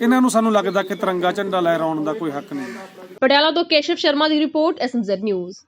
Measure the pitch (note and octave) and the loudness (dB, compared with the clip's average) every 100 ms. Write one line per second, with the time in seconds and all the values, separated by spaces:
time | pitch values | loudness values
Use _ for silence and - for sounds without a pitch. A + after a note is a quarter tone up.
0 | A#3 B3+ B3+ A3+ A3+ G#3 F#3+ F#3+ F#3+ F#3+ | 2 4 4 4 4 2 2 0 -2 -2
1 | F#3+ F3+ F3+ F#3 G3 F#3 E3+ E3 D#3+ D#3 | -2 0 0 0 -2 0 2 2 0 -2
2 | D3+ D3+ D#3+ C#3+ - C#3+ B2 A#2 - - | -2 -2 -4 -6 -8 -8 -8 -10 -14 -18
3 | - - C4 C#4+ D#4 D#4+ E4+ D4+ D4 E4+ | -18 -6 0 2 2 0 0 0 0 0
4 | D#4+ C#4+ D#4 D4+ D4+ D4+ D#4+ - B3 A#3+ | 0 2 2 2 0 0 0 0 -4 -4
5 | G3 F#3+ G#3+ F#3+ F3 G3+ | -2 -2 -2 -4 -6 -12